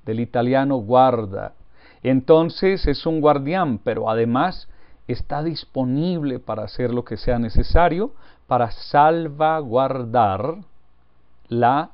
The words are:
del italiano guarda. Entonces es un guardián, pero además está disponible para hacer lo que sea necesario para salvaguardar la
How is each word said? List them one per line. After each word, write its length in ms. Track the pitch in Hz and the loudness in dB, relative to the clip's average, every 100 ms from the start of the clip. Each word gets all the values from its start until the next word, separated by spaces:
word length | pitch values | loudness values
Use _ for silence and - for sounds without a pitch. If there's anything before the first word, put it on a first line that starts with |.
del 160 | - 110 | -8 -6
italiano 580 | 117 123 120 135 135 135 | -4 -2 0 0 0 -2
guarda. 760 | 101 127 131 120 104 98 98 - - - - - | 2 4 4 2 -4 -8 -12 -14 -20 -20 -20 -8
Entonces 840 | 123 131 131 160 165 - 190 190 - | 0 0 4 4 4 0 0 0 0
es 180 | 139 - | -2 -2
un 160 | 160 | 0
guardián, 560 | 151 143 135 185 165 110 | 2 2 0 -2 -2 -2
pero 260 | - 110 113 | -4 -4 -2
además 580 | 113 117 120 175 - - - - - - | 0 0 0 -2 -4 -12 -18 -20 -20 -10
está 360 | 127 - 143 | -8 -6 -4
disponible 960 | 160 151 - 135 127 135 170 175 147 123 | -6 -8 -8 -4 -2 0 -2 -2 -4 -6
para 240 | - 107 | -8 -8
hacer 280 | 107 - 123 | -8 -4 -2
lo 140 | 120 - | -2 -4
que 120 | 107 | -4
sea 200 | - 120 | -2 0
necesario 760 | 117 120 123 175 175 165 214 - - - _ | 2 2 4 4 4 2 -4 -8 -18 -20 _
para 240 | 123 117 | 0 0
salvaguardar 1800 | - - 143 151 170 160 143 156 160 139 117 135 135 117 120 107 95 123 170 190 - - - _ _ _ - - | -4 -2 4 4 4 -2 -2 0 0 0 0 0 -2 -2 2 2 0 -4 -8 -12 -20 -20 -20 _ _ _ -20 -6
la 420 | 117 120 139 160 | 0 2 2 -2